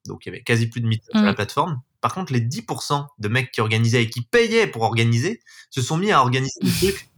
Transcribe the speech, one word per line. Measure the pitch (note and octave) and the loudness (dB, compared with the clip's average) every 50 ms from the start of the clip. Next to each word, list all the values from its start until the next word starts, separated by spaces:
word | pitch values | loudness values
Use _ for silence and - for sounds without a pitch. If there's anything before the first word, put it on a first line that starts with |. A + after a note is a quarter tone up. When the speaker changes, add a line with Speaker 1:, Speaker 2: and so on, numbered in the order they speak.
| - | -16
Speaker 1:
Donc, | G2 G2 F#2+ - | -14 -14 -14 -12
il | F2+ | -14
y | F2 | -14
avait | F#2 - | -10 -2
quasi | - A#2+ A2+ A#2 A2+ | 0 0 0 0 -2
plus | - A#2+ | -4 -4
de | A#2 | -2
Meetup | A2+ A2 A2 _ - | -2 -2 -4 _ -2
sur | - G#3+ G#3+ | 0 2 2
la | G#3 F#2+ | 2 2
Speaker 2:
Mm. | |
Speaker 1:
plateforme. | - G#2 - - C#3 D#3 F3+ D3+ B2 - _ _ - - | 0 -4 -4 -2 -2 -2 -2 -2 -8 -8 _ _ -6 -4
Par | C3 - | -4 -4
contre, | F#3 F#3 - C3 | -4 -6 -2 -2
les | A#2+ | 0
dix | A2 A#2+ D#3 A3 A#3+ | 0 0 -4 -6 -6
pour | - D3+ B2 - | -8 -8 -8 -4
cent | - D3 C#3+ C#3+ C#3+ _ - | -2 -2 -2 -4 -6 _ -8
de | G#2 G#2 | -4 -2
mecs | A#2 C3 B2+ - | 0 -2 -2 -2
qui | - - | -2 -2
organisaient | A2+ A2 A2 A2 A#2 A#2 A#2 B2 A#2 | 0 2 2 2 2 4 4 2 2
et | A2+ | 0
qui | - A#2+ A#2+ | -2 -8 -6
payaient | - - A#3+ A#3 A3 A3 A3+ G#3+ | 0 2 2 2 4 2 2 2
pour | - - A2+ A2+ | 0 0 -2 -2
organiser | G#3+ A#2 A#2 A#2 A#2 A#2 A#2 C3 F#3 A#3 - _ - - - - _ | 0 2 2 2 4 4 2 2 0 -4 -6 _ -20 -20 -20 -18 _
se | - C3+ B2 | -4 -4 -2
sont | - D#3 | -2 0
mis | D#3+ F#3+ G#3+ F#3+ | 0 2 4 4
à | D3 | 4
organiser | C3 A#2 B2 C3 C3 C3+ - - - | 4 4 2 0 -2 -2 -6 -2 0
des | - | 0
Speaker 2:
<laughs> | - - F4+ F#4+ G4 | 2 2 2 0 0
Speaker 1:
trucs | - - _ _ | -2 -8 _ _